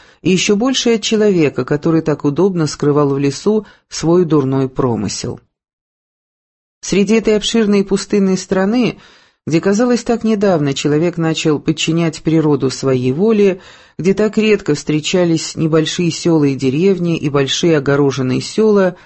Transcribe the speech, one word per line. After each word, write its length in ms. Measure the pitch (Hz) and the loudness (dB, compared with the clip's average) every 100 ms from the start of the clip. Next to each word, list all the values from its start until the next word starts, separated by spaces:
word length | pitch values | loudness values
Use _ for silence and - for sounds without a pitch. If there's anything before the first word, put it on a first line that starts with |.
| - _ | -20 _
и 100 | 156 | 0
ещё 240 | 185 - | 0 2
больше 400 | 202 262 254 240 | 0 0 0 0
от 80 | 226 | 0
человека, 640 | - 220 214 180 143 - | 0 0 2 2 0 -2
который 380 | - 147 170 160 | -4 -2 0 0
так 240 | 160 143 147 | 0 -2 -2
удобно 400 | 143 196 175 151 | 0 0 0 -4
скрывал 420 | - 143 147 143 | -2 0 2 2
в 100 | 139 | 0
лесу 480 | 143 135 196 214 208 _ _ | -2 -2 0 -2 -2 _ _
свой 380 | - 156 175 165 | -4 0 2 2
дурной 420 | 151 135 135 131 | 2 2 0 -2
промысел. 720 | - 131 107 101 - - - _ _ _ _ _ _ _ _ _ _ _ _ _ _ | -2 -2 -2 -4 -6 -8 -10 _ _ _ _ _ _ _ _ _ _ _ _ _ _
Среди 320 | - 185 202 | -4 0 2
этой 220 | 220 214 214 | 2 2 0
обширной 440 | - 233 208 202 | 0 0 2 0
и 40 | |
пустынной 520 | 196 202 - 208 190 190 | 0 -2 0 0 0 -2
страны, 640 | - 190 190 247 202 - - - _ _ - | -2 -2 0 0 -2 -4 -14 -20 _ _ -2
где, 160 | 160 | 0
казалось, 420 | 190 202 247 240 | 2 2 2 0
так 200 | - 233 | -2 -2
недавно 500 | 220 214 202 170 143 | -2 0 2 2 0
человек 420 | 135 151 151 175 165 | -2 0 0 0 -2
начал 420 | 160 156 160 143 | -2 0 0 0
подчинять 640 | - 156 - 165 165 147 | -2 -4 -2 0 -2 -4
природу 460 | - 160 156 139 131 | 0 2 2 0 0
своей 440 | - 135 131 127 | -2 -2 0 0
воле, 500 | 139 214 214 202 180 - - - - | 0 2 4 2 0 -8 -20 -18 -4
где 140 | 165 | -2
так 240 | 190 214 214 | 0 0 0
редко 380 | 214 202 - | 2 2 0
встречались 840 | 147 - 151 - 185 175 160 - - | -2 -2 -2 0 0 2 0 -4 -4
небольшие 540 | 156 160 156 - 170 | 0 0 0 -2 -2
сёла 340 | - 170 165 | -2 0 2
и 100 | 143 | 2
деревни, 640 | 135 135 139 196 180 170 165 | 0 -2 0 0 0 -2 -2
и 140 | 151 | -2
большие 480 | 143 135 - 175 156 | -2 -2 0 0 2
огороженные 640 | 135 143 143 131 127 127 | 2 2 0 0 -2 -4
сёла, 540 | - - 220 202 185 180 | -4 0 2 4 2 -2